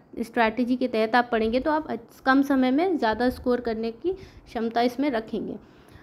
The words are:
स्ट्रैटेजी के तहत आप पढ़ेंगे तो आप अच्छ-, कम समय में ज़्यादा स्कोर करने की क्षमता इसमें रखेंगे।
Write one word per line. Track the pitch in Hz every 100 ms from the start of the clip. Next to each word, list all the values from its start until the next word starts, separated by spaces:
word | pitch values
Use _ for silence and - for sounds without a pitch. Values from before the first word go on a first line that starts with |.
| _ -
स्ट्रैटेजी | 220 - 226 220 240 254
के | 254
तहत | 220 220
आप | 247 240
पढ़ेंगे | 226 220 240
तो | 311
आप | 302 311
अच्छ-, | 233 - -
कम | - 269
समय | 277 269 254
में | 269 370 320
ज़्यादा | 233 220 247
स्कोर | 247 - 247
करने | 240 220 226
की | 226 339 381 - -
क्षमता | - 240 226 226
इसमें | 247 240 285
रखेंगे। | 233 226 214 - 208 - - - -